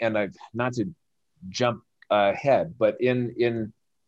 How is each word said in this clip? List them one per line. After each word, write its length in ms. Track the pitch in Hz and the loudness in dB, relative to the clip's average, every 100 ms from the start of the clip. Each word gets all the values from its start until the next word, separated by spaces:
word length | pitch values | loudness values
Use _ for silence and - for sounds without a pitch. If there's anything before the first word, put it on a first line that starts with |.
and 160 | 113 107 | -2 -2
I, 120 | 98 - - | -4 -8 -10
not 200 | 117 127 | -4 -4
to 200 | 123 95 - _ _ _ _ 92 | -4 -6 -8 _ _ _ _ -10
jump 340 | 92 123 120 _ _ - | -2 -2 -2 _ _ 0
ahead, 680 | 104 101 - 143 123 - - | 2 2 2 2 2 0 0
but 220 | 107 - | 0 2
in, 320 | 123 123 120 117 | 0 0 -2 0
in 360 | 120 117 107 - _ _ | 0 0 -6 -10 _ _